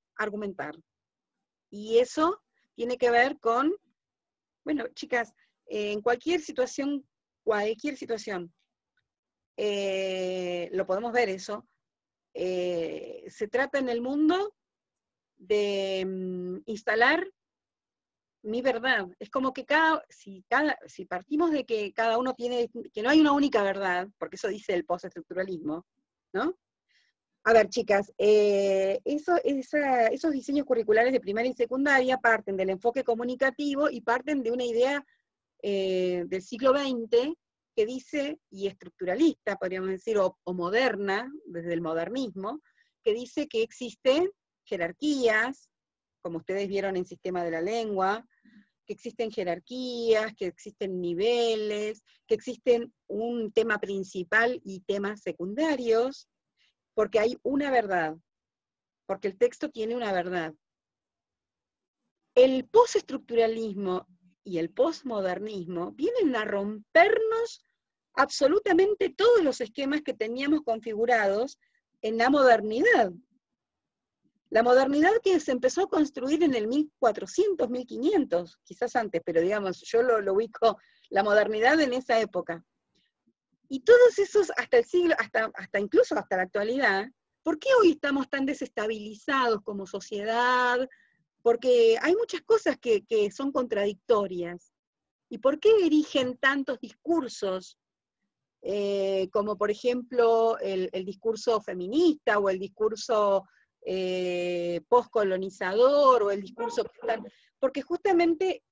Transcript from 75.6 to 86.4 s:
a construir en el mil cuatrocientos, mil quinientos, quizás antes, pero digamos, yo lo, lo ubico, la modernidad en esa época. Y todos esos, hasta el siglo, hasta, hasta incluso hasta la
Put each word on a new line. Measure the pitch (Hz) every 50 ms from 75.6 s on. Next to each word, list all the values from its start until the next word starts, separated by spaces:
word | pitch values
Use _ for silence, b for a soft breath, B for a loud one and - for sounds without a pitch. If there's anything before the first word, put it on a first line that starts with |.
| 254 254 - 349
a | 381 -
construir | - 320 302 294 - 262 247 269 311 311 349
en | 294 254
el | 226 214 220
mil | 254 302 302 - _ _
cuatrocientos, | 262 226 208 208 196 - - - 415 415 370 285 247 220
mil | 247 254 247
quinientos, | - 220 220 254 349 427 339 262 - - 175 175 170 - _ _
quizás | - 190 - 247 240 -
antes, | 247 220 190 - 165
pero | - 180 160 165
digamos, | 170 190 214 208 196 185 170 -
yo | - - - 233
lo, | 247 254 226 214
lo | 202 196
ubico, | 190 208 233 220 - - 226 226 - b b b b b b b
la | - 196
modernidad | 208 208 202 214 202 208 214 214 226 254 302 320
en | 294 254
esa | 247 262 254 - 233 226
época. | 214 208 - 175 165 - 170 170 - _ _ _ _ _ _ _ _ _ _ _ _ _ _ _ _ _ _ _ _ -
Y | 269 262
todos | - - 480 480 494 466 - 403
esos, | 392 - - 415 359 - -
hasta | - - - - 233
el | -
siglo, | - - 359 349 330 311 -
hasta, | 226 220 - 220 220 - -
hasta | 196 190 - - 202
incluso | 208 202 - 415 508 - 320
hasta | 208 - - 190
la | 185